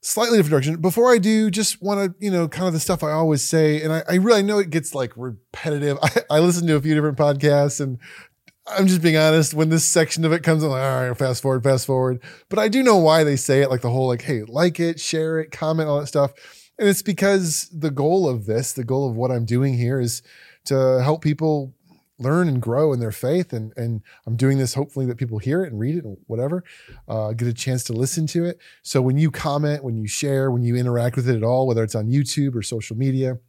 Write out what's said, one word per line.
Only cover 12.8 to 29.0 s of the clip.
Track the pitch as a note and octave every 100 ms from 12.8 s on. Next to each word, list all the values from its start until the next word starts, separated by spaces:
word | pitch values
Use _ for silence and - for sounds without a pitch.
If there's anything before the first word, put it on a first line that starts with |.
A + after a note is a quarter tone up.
know | C4 G#3
why | D#3+ D#3+
they | D3+ C#3
say | - C3+
it, | C#3
like, | B2+
the | A#2+
whole, | B2 C3
like, | A#2+
"Hey, | A#2 B2+
like | G#2+ B2 F3 E3
it, | E3+ E3
share | - D#3+ D#3+ D#3+
it, | D#3
comment," | - D#3 D#3+ D#3
all | D3
that | D3
stuff. | G3 C#3 - - - _ -
And | G#3
it's | F#3+
because | - F3+ G3 G3 F3 D3+ -
the | E3+ D#3
goal | C#3 D3 F#3 E3+
of | A#2+ G#2
this, | A2+ B2
the | -
goal | A#2 C3 C#3
of |
what | A2+ B2+
I'm | B2
doing | A2+ A#2+ C#3
here | B2 A#2+ C3+
is | A#2+ A#2 _ - - _
to | - C3+ C3 B2+
help | B2+ D#3+
people | D#3 D3 D#3+ D3+ C3+ _ _ _ _ _
learn | B2+ D#3+ F3+
and | B2+
grow | A2 A#2+ D#3
in | C3
their | A2+
faith. | G#2 B2 F3 F3
And, | A#2+ G#2+ A#2
and | A#2 A2+ - - -
I'm | A#2
doing | C3+ C3+
this | B2+
hopefully | - C#3+ - B2+
that | A#2+
people | B2+ A2
hear | B2 D#3+
it | F#3
and | A2
read | A#2 E3
it |
and | B2+ F#2+ _
whatever, | A2+ C3 F3+ - - - - -
uh, | A2 G#2+
get | A2+ A#2+
a |
chance | A#2 - B2+
to | -
listen | A#2 A#2+ - D#3
to | E3+
it. | E3+ F3 - _
So | - C#3